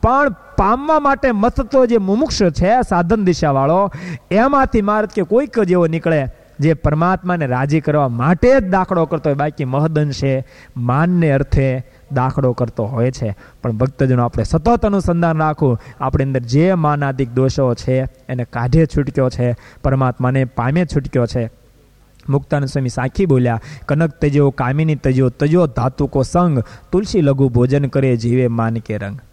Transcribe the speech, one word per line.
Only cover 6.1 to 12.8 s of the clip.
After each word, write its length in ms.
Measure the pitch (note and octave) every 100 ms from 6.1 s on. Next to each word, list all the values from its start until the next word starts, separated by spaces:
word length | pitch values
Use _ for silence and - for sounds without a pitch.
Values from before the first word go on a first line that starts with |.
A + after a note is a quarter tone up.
| D#3 C3 - - -
જે 140 | C#3+
પરમાત્માને 720 | D#3 D#3 D3+ F3 F#3 F3+ F3 C#3+
રાજી 340 | B2 C#3 D#3
કરવા 280 | D3+ D3 C#3
માટે 520 | A#2 C3 F3+ A#3+ C4+
જ 100 | G3
દાખલો 360 | F#3+ F#3 E3 D#3+
કરતો 240 | D#3 D3+
હોય, 40 |
બાકી 300 | C#3+ D3+ -
મહદંશે 840 | C3+ C3+ D#3 D3+ D3+ C3+ C#3 C3 - - - -
માનને 560 | A#2+ B2+ E3+ F3+ D#3+
અર્થે 520 | C3+ - - C3+ C3 - - -
દાખલો 400 | C3+ B2+ C3+ B2+
કરતો 320 | A#2+ A#2+ -